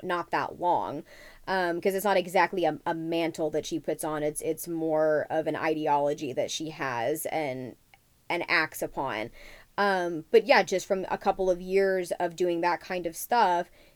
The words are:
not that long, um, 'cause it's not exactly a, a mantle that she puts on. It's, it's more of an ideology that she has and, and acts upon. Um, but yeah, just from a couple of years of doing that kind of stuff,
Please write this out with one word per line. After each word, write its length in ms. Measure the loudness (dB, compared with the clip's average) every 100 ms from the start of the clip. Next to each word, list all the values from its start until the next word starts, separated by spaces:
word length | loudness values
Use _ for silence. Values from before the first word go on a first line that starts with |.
not 260 | -2 -4 -2
that 280 | -2 -2 -2
long, 440 | 2 2 0 -6 -10 -18 -20 -14 -4
um, 340 | 0 0 0
'cause 140 | 0 0
it's 100 | 2
not 100 | 2
exactly 480 | 2 2 2 2
a, 160 | 0 0 -2
a 80 |
mantle 560 | -4 -2 -2 -2 -2 -2
that 160 | -2 -4
she 140 | -4
puts 240 | -4 -4
on. 180 | -4 -2
It's, 180 | -2 -2
it's 260 | -4 -4 -4
more 580 | -4 0 2 4 2 2
of 160 | -2 -2
an 80 | -2
ideology 760 | 0 0 2 2 2 0 -4
that 180 | -2 -4
she 180 | -4 -8
has 560 | -6 -4 0 0 -2 -2
and, 480 | -4 -4 -6 -10 -14 _ -20 _ _ -6
and 160 | -4 0
acts 360 | 0 0 -2
upon. 480 | -6 -4 -4 -4 -6 -10 -20 -20 -10 0
Um, 460 | 2 2 0 -4 2
but 140 | 4 6
yeah, 160 | 4
just 240 | 4 -2 0
from 200 | -2 -2
a 80 | -2
couple 320 | 0 0 0
of 100 | 0
years 520 | 2 2 4 2 -2 -2
of 160 | -2 0
doing 260 | 0 2
that 200 | 0 0
kind 260 | -4 -6 -6
of 80 | -8
stuff, 540 | 0 4 4 2 -2 -10 -20